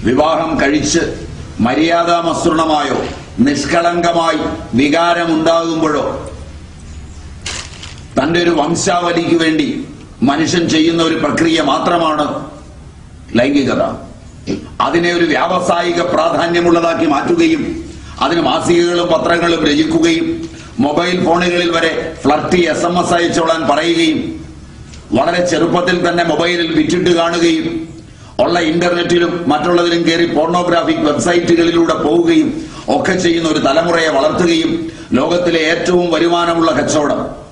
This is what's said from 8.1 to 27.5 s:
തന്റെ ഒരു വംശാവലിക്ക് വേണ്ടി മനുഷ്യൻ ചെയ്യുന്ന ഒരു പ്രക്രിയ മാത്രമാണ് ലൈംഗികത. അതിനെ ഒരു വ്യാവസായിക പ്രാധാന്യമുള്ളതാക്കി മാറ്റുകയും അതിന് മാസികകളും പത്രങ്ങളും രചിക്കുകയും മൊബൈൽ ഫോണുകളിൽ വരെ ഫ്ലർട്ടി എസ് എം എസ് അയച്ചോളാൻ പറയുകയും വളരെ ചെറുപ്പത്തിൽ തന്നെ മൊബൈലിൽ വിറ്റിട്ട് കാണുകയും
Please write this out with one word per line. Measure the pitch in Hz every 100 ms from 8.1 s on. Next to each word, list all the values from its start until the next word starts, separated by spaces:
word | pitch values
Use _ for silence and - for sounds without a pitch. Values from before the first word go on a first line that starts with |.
| -
തന്റെ | 139 170
ഒരു | 170 160
വംശാവലിക്ക് | 147 170 190 175 175 170 156 165
വേണ്ടി | 160 156 135 - - - - - 123
മനുഷ്യൻ | 143 156 175 160
ചെയ്യുന്ന | 156 160 165 160
ഒരു | 143
പ്രക്രിയ | 151 147 165 160 143
മാത്രമാണ് | - 180 170 160 151 147 139 - - - - - - - - - 113
ലൈംഗികത. | 127 143 123 113 - - - - - - - - - - -
അതിനെ | 175 175 175
ഒരു | 165
വ്യാവസായിക | 135 131 180 175 175 175 175 -
പ്രാധാന്യമുള്ളതാക്കി | 151 165 165 170 175 175 165 165 165 160
മാറ്റുകയും | 170 180 170 165 156 - - - - - - 135
അതിന് | 170 151
മാസികകളും | 156 - 170 170 175 175
പത്രങ്ങളും | - 165 170 170 165 156
രചിക്കുകയും | 143 156 160 160 165 - - - - - - 139
മൊബൈൽ | 151 175 180 180
ഫോണുകളിൽ | 170 180 175 175 165
വരെ | 165 139 - -
ഫ്ലർട്ടി | 135 151 156 180 170
എസ് | 139 170
എം | 180
എസ് | 175 175
അയച്ചോളാൻ | 170 - 160 165 156
പറയുകയും | - 165 170 160 139 - - - - - - - - - -
വളരെ | 160 170 175
ചെറുപ്പത്തിൽ | 165 170 175 180 175 170
തന്നെ | 170 170
മൊബൈലിൽ | 151 170 175 165 160
വിറ്റിട്ട് | 147 180 180 170
കാണുകയും | 165 170 165